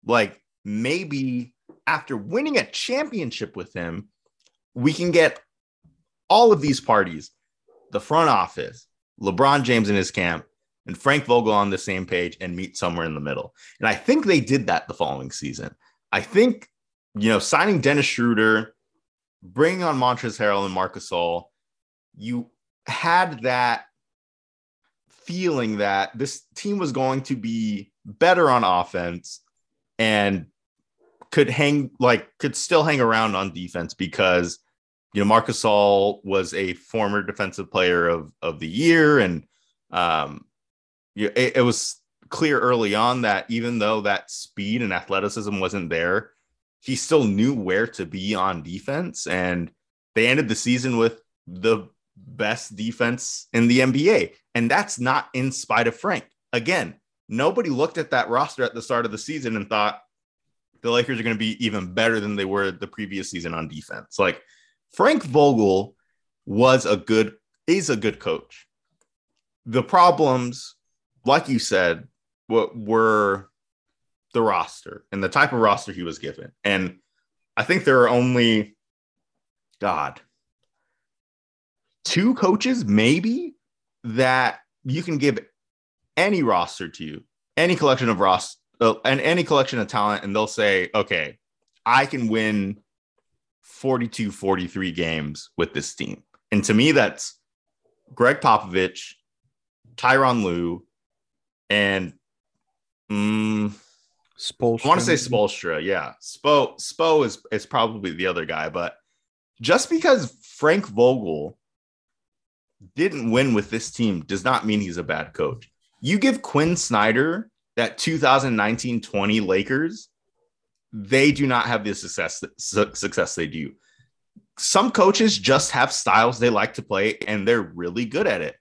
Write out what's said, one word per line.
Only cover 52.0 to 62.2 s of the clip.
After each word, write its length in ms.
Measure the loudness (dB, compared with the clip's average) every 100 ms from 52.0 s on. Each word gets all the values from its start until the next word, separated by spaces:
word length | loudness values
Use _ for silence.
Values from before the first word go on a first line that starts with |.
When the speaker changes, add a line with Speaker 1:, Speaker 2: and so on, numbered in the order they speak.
| _ _
Speaker 1:
best 600 | -20 -6 -4 -4 -8 -8
defense 720 | -8 -2 -2 -2 -8 -12 -4
in 160 | 2 4
the 140 | 4
N 100 | 4
B 180 | 2 2
A. 220 | 2 0 _ _
And 160 | -4 0
that's 280 | 0 -2 -4
not 300 | -2 -2 -2
in 180 | -6 -4
spite 340 | -6 -2 0 0
of 100 | -2
Frank. 300 | -6 -6 -8 _ _
Again, 440 | -4 -2 -4 -4 -12 _ _ _
nobody 420 | -2 0 0 -2
looked 280 | -2 -2 -4
at 120 | -2
that 180 | -2 0
roster 340 | -2 -2 -4
at 120 | -6
the 80 | -6
start 220 | -4 -2
of 80 | -2
the 60 | -6
season 380 | -8 -8 -4 -6
and 120 | -2
thought 320 | 0 0 -2 _ _ _ _ _ _ _ _
the 80 | -2
Lakers 300 | 0 0 -2
are 20 |
gonna 120 | -4
be 300 | -2 -4 -4
even 280 | -4 -4 -6
better 280 | 0 0 0